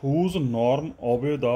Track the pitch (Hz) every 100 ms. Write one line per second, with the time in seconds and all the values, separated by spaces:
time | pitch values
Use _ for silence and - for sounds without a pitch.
0 | 135 151 180 180 131 117 120 139 156 -
1 | 120 120 143 147 123